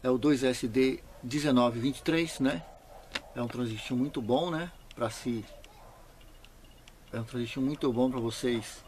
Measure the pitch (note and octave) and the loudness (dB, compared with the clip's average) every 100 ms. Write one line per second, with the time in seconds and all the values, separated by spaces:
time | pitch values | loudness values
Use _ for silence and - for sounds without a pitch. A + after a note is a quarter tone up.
0 | B2+ B2+ C#3 C#3 C3 B2+ B2 A#2+ C3 B2+ | 2 4 4 4 2 0 0 4 2 2
1 | - - B2 D3 D3 B2+ A#2+ A#2 B2+ C3 | -10 -14 -6 -2 4 6 4 2 -2 -2
2 | - E3 E3 - C3+ D#3+ - - - - | 0 0 0 0 0 0 -8 -20 -20 -20
3 | - - - - A#2+ A#2 A#2+ A2 - B2 | -10 -10 -10 -8 -6 -4 -4 -4 -4 -2
4 | C#3 C#3+ A2 B2+ F3 D#3+ E3+ - - - | -2 -2 0 2 2 -2 -6 -12 -18 -6
5 | A#2 - B2+ A#2 - - - - - - | -6 -4 -4 -4 -6 -16 -20 -20 -20 -20
6 | - - - - - - - - - - | -20 -20 -20 -20 -20 -20 -20 -20 -20 -20
7 | - A#2 A2+ B2 A#2 - C3 D3+ D3 A#2 | -10 -8 -6 -4 -4 -2 -2 0 0 4
8 | B2+ B2+ A2+ A2 B2+ A#2 G#2 - | 2 2 -2 -2 0 0 -4 -14